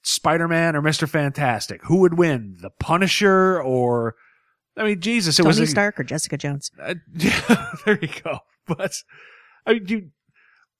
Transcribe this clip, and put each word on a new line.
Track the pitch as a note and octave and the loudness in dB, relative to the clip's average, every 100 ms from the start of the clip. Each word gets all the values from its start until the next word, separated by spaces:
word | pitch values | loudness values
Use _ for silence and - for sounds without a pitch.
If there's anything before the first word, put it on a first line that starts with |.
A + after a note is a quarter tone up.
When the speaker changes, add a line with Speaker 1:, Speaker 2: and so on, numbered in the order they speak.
Speaker 1:
Spider-Man | - - E3 E3 E3+ E3 E3 | -6 -2 0 2 2 2 2
or | D3+ | 0
Mister | D3+ D3+ D#3 | 0 0 -2
Fantastic? | D#3 C#3+ C3+ C#3 A2 - G2 | 0 -2 0 0 -2 -4 -10
Who | - F3 | 0 4
would | F3+ E3+ | 4 4
win, | E3+ C3 G#2 F2+ | 2 0 -4 -14
the | F#2+ | -18
Punisher | - - E3 F#3+ - G3+ F#3+ F#3+ F3+ | -10 -2 0 0 2 4 4 4 2
or, | C3 B2+ B2 A#2+ A#2 - _ _ _ _ _ - | 0 0 2 0 -2 -6 _ _ _ _ _ -6
I | |
mean, | G#3+ G3+ | -2 -2
Jesus, | F#3 A#3 F3 C#3+ | -2 0 2 4
it | |
Speaker 2:
Tony | E3 | 4
Speaker 1:
was | E3 | 4
a | D#3 | 2
Speaker 2:
Stark | D3+ G#3 - | 2 0 -2
or | |
Jessica | C3 D#3 - D3 | -6 -6 -6 -6
Jones? | C#3+ C#3+ - - | -6 -8 -10 -12
Speaker 1:
Uh, | D2 F3 | -10 -10
<laughs> | - | -12
yeah, | E3+ D#3+ - - - - - - | -2 0 0 2 0 0 -4 0
there | G#3 | 0
you | D#3+ - | -2 -8
go. | E3+ B2+ - _ - | -8 -10 -12 _ -8
But, | E3+ F3+ - - - - - _ _ | -6 -6 -8 -14 -20 -20 -20 _ _
I | - | -2
mean, | A#3 F#3 | -2 0
you, | A3 E3+ _ _ _ _ _ _ _ | -6 -6 _ _ _ _ _ _ _